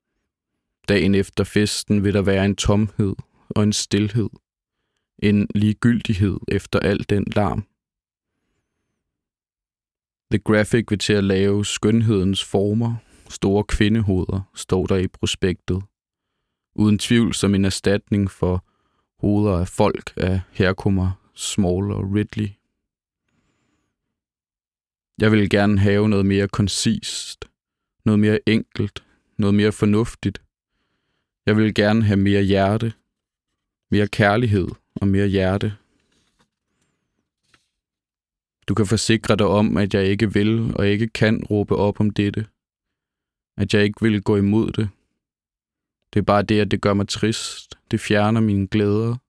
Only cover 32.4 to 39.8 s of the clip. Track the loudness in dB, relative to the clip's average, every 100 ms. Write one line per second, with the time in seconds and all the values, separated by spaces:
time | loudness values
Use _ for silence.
32.4 | 2 2 2 0 -4 -10 _ _ _ _
33.4 | _ _ _ _ -4 0 0 2 2 2
34.4 | 0 0 -2 -8 _ -4 0 0 0 0
35.4 | 0 -2 -4 -8 _ _ _ _ _ _
36.4 | _ _ _ _ _ _ _ _ _ _
37.4 | _ _ _ _ _ _ _ _ _ _
38.4 | _ _ -4 -2 0 0 2 0 2 0
39.4 | 2 2 2 0